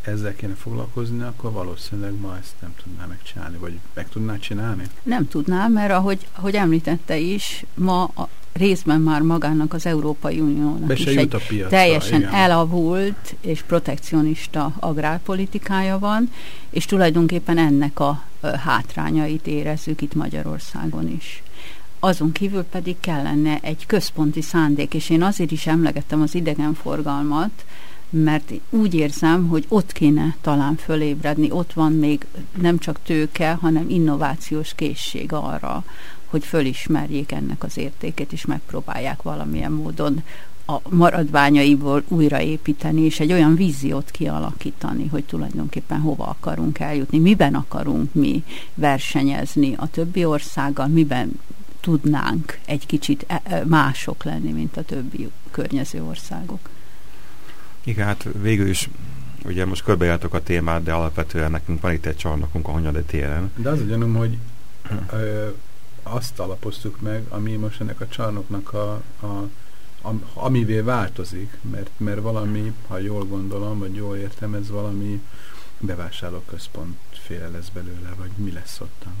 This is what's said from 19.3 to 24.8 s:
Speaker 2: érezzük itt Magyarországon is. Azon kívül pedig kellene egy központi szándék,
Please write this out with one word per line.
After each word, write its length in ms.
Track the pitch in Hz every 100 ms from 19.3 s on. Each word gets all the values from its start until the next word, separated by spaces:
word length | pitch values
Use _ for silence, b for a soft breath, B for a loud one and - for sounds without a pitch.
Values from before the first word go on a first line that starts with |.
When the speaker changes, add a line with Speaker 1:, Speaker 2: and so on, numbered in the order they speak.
| 156 165
Speaker 2:
érezzük 540 | 151 151 156 - 147
itt 120 | 143
Magyarországon 960 | 160 143 143 78 151 - - 80 78 82
is. 340 | 80 - - - B B B B -
Azon 320 | 190 185 156
kívül 320 | 160 196 196
pedig 320 | 175 185 170 175
kellene 600 | - 151 147 147 156 151
egy 240 | - 160 -
központi 560 | 214 - - 151 156
szándék, 520 | 151 170 156 143